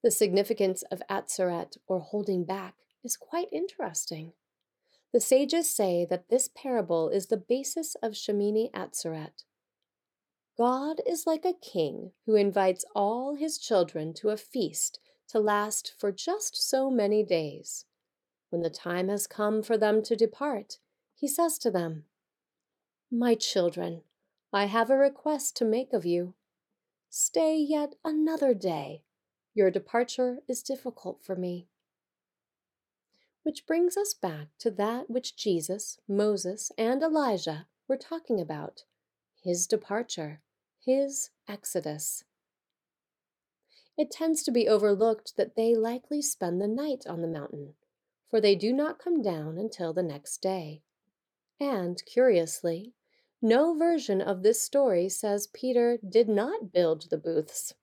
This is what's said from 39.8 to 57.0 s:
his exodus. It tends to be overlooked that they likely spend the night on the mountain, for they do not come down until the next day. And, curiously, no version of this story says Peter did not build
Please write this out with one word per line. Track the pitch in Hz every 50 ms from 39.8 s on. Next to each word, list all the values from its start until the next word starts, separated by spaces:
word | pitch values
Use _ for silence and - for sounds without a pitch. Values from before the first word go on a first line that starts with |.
| - - 202 220 240 - - - 156 151 151 151 _ _ _ _ _ _ _ _
his | _ - 262 269 277 277 277 - - - _ _ _ -
exodus. | 208 202 _ - - 180 156 156 151 151 151 - - - - _ _ _ _ _ _ _ _ _ _ _ _ _ _ _ _ _ _ _ _ _ _ _ _ _ _ _ _ _ _ _ _ _ _ -
It | 302 294
tends | - - 320 320 320 311 -
to | -
be | 240 240 220 220
overlooked | 220 208 202 208 202 190 214 226 226 214 _ - -
that | - 190 - _
they | - 226 226 233
likely | 226 220 226 233 254 _ _ 302 294
spend | 285 - - _ 190 175 175 180
the | 196 208
night | 220 247 294 302 277 - -
on | - 175 165
the | 165 165
mountain, | 160 151 143 - - 147 143 139 151 _ _ _ _ _ _ _ _ _ _ _
for | - 220
they | 208 208 196
do | 180 190 220
not | 247 269 294 311 - _
come | - 359 349 311
down | 226 202 175 156 151 156 160 170
until | 208 220 - - 180 165 160
the | 175
next | 185 165 143 143 _ - - -
day. | - 190 190 185 165 151 156 151 _ _ _ _ _ _ _ _ _ _ _ _ _ _ _ _
And, | 285 285 262 202 180 175 180 - -
curiously, | - - 240 254 254 214 175 165 160 - - - 170 165 170 202 240 _ _ _ _ _ _ _ _ _ _
no | - 220 226 254 302 330 339 302
version | 330 339 339 311 233 - 202 190
of | - - 202 185
this | 185 208 233 -
story | - - - 277 277 247 196 170 175 190
says | - - - 208 202 208 202 -
Peter | _ - - 254 247 240 240 240 240 233
did | 220 190 185 220 233 214
not | 214 202 214 269 381 453 247 180
build | _ 175 175 160 160 156